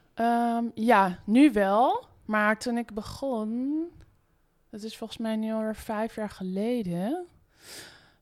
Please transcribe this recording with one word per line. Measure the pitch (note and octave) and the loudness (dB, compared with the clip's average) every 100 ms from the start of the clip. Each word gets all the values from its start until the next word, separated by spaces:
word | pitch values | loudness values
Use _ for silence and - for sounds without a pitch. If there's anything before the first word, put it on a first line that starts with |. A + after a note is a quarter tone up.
| _ | _
Ehm, | - A#3 A#3 A#3+ A#3 A#3 | -2 0 2 0 -2 -4
ja, | - A3+ G#3+ F#3+ F3+ - | 0 4 6 4 0 2
nu | A#3 D4 | 6 6
wel. | G#3 G3 G#3 C#4 A4+ - _ - | 6 4 4 4 2 -6 _ -4
Maar | G#3+ G#3 G#3+ | 0 2 0
toen | B3 A#3 | -2 -4
ik | A#3 | -4
begon, | G#3 - - C#4 A#3 G#3+ A#3 C4+ D#4 E4+ - - _ _ _ _ _ _ | -8 -12 -8 -4 -4 -4 -4 -2 -2 -4 -10 -20 _ _ _ _ _ _
dat | A3 | -12
is | A3 - | -12 -10
volgens | A3 - | -12 -6
mij | A3+ A3 | -4 -2
nu | A3 | -2
alweer | A3 G#3+ G#3+ | -2 -4 -6
vijf | - G#3+ A3+ - | -6 -4 -4 -6
jaar | G#3 | -8
geleden, | - F#3 F#3+ A3 B3 F#3 E3+ G3 F4 F4 _ _ _ - - - - _ _ | -6 -6 -2 -2 -2 -2 -2 -2 -4 -8 _ _ _ -20 -20 -20 -20 _ _